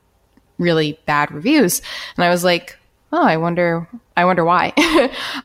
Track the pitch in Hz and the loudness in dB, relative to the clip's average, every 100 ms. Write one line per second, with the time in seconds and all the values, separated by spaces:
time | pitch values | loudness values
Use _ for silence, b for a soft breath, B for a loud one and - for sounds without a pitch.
0 | _ _ _ _ _ - 175 160 156 147 | _ _ _ _ _ -4 0 0 0 -4
1 | - 147 147 147 196 302 190 - B B | -4 -2 -2 -4 0 2 2 0 B B
2 | B - 175 175 180 175 - - _ _ | B -2 0 2 2 0 -4 -20 _ _
3 | - 311 262 160 170 175 175 165 170 233 | -6 0 2 2 -2 0 0 -2 -6 -16
4 | _ - 180 180 165 175 - - 330 320 | _ -2 0 2 2 2 0 0 2 2
5 | 226 B B 277 | 0 B B -12